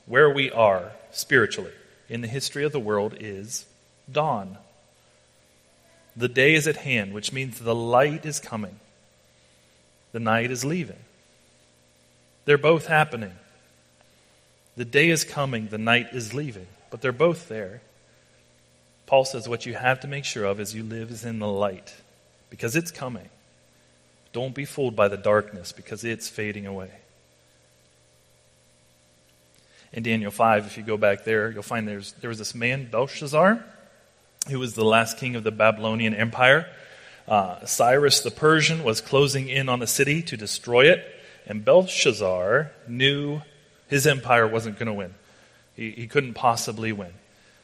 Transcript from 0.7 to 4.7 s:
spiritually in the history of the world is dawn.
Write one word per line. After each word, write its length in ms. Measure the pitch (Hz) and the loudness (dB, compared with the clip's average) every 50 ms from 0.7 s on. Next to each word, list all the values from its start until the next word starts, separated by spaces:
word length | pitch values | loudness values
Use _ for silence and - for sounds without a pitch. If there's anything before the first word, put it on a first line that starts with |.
| 98 92 92 101 - - - - - | 4 2 -2 -8 -14 -20 -20 -16 -12
spiritually 600 | - - - 143 127 110 101 - - 95 82 - - - _ _ _ _ - | -10 -4 2 4 4 4 4 0 -4 -10 -10 -14 -20 -20 _ _ _ _ -12
in 120 | 117 117 | -10 -10
the 80 | 120 110 | -8 -8
history 360 | 120 139 - - - 143 143 | -8 -8 -8 -6 -6 -4 -4
of 80 | 151 143 | -4 -2
the 80 | 143 | -4
world 340 | 110 104 107 101 101 110 - - | -4 -2 0 0 -2 -2 -4 -8
is 460 | 110 107 98 95 101 113 127 - - _ _ _ _ _ _ _ _ - | -14 -12 -12 -12 -12 -12 -12 -14 -14 _ _ _ _ _ _ _ _ -8
dawn. 480 | 127 147 151 156 131 107 98 95 95 - - _ | -4 -2 -2 -2 -2 -4 -6 -10 -14 -20 -20 _